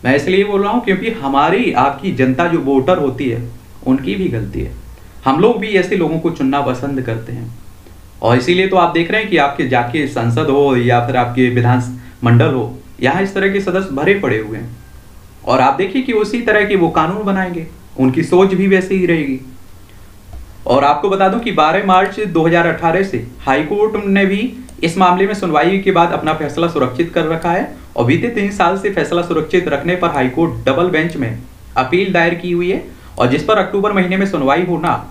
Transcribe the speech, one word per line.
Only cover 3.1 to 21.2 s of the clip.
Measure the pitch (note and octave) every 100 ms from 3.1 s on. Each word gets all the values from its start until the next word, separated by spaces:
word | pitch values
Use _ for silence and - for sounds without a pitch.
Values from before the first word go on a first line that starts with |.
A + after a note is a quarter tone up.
| B2 C3+
है | A#2 A#2+ - - - -
उनकी | C3+ C3+ G3
भी | F#3
गलती | A2+ G2+ E2+
है, | - - - - - - -
हम | C#3+
लोग | G#3+ A3+
भी | G#3+
ऐसे | G3 F#3 G3+
लोगों | D#3+ E3
को | E3
चुनना | E3 C3+ C#3+
पसंद | C#3 B2+ C#3+ C3+
करते | A#2+ A#2 -
हैं। | A#2+ A#2 A#2 - - - - - -
और | A2 B2+
इसीलिए | B2+ F3+ F#3+
तो | F#3
आप | E3+
देख | D#3+ E3+
रहे | G#3+
हैं | G#3
कि | E3+
आपके | C#3+ - C3+
जाके | B2 A#2+ D#3 C#3
संसद | C3 A#2 A#2 D#3
हो | C3+ C#3 B2+
या | A#2+ A#2+ A#2+
फिर | B2
आपके | A#2+ C3 B2+
विधान | B2 A#2 B2 A#2+ - - -
मंडल | A#2+ A#2 A#2
हो, | C3 A2+ - - -
यहाँ | C3 F3
इस | G3
तरह | G3 G3
के | G3
सदस्य | F#3+ F3+ F#3+ C3+
भरे | E3 G3+
पड़े | C#3+ A2+
हुए | G#2+ A2
हैं। | A#2 - - - - - - -
और | - B2+
आप | - E3
देखिए | F#3+ C4+
कि | B3+ A3
उसी | G#3 A#3+
तरह | A#3 G#3 G3+
के | G3
वो | E3
कानून | E3 D#3+ G3+ G3+
बनाएंगे, | G3 F#3 E3+ D#3+ - - -
उनकी | C3 B2+
सोच | E3 F3+ G3
भी | F#3+ G3
वैसे | F#3+ F#3 F#3+
ही | F3+
रहेगी। | E3 C#3 C3 - - - - - - - - - - - - -
और | B2+
आपको | C#3 D3 G3
बता | G3